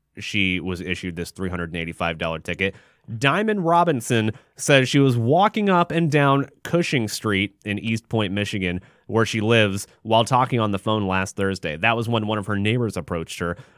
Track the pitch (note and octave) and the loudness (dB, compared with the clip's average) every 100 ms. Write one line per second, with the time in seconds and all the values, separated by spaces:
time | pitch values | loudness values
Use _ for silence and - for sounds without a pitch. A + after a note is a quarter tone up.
0 | _ - - G#2+ F#2 F2+ E2+ F2+ F2+ F2+ | _ -14 -6 -2 0 0 -4 -6 -6 -6
1 | F#2 E2+ E2 - F#2 F2+ E2+ E2+ E2 E2 | -6 -8 -10 -6 -6 -4 -6 -6 -8 -4
2 | E2+ E2 E2+ D#2+ E2+ E2 G2 - _ _ | -4 -4 -6 -6 -8 -4 -4 -4 _ _
3 | - A2+ C#3 E3 A3 G#3 E3 E3+ F3 C3+ | -14 -2 0 2 0 0 2 4 2 0
4 | - A#2+ A2 - _ - - C#3 B2+ C#3+ | 0 0 0 -2 _ -6 2 4 4 4
5 | C3+ A#2+ A2+ D#3+ G#3 A3 G3+ F3+ - D#3+ | 4 4 2 4 2 2 2 2 2 0
6 | D#3+ D3 C#3+ C#3 - _ - E3+ E3+ C3+ | 2 4 4 2 0 _ -2 0 0 0
7 | G#2 - A2 G2 G2+ - G#2 G2+ A2+ A2+ | -2 -2 0 0 0 -4 -6 -4 -2 -4
8 | - A2+ G2+ G2+ G2+ G#2+ F#2 F2+ - _ | -2 -2 0 -2 -2 -2 -2 -4 -8 _
9 | - G#2+ A2 A2+ G#2 A#2 G#2 G2+ - _ | -2 0 0 0 2 4 4 0 -8 _
10 | G#2+ A2+ A2+ B2+ B2+ B2 G#2+ G2 A2+ A2 | 2 2 4 2 2 2 0 0 0 0
11 | G2 F#2+ F#2+ - G2 F#2+ E2+ D2+ A2 A#2 | 0 -2 -2 -2 -2 -2 -6 0 0 0
12 | A2+ A#2 G#2+ A2 G2 G2+ G2+ B2 A2+ F#2 | 0 -2 0 -2 -2 -2 0 0 -2 -4
13 | D#2 F2 D#2+ - E2+ F2 - | -6 -6 -6 -6 -6 -6 -12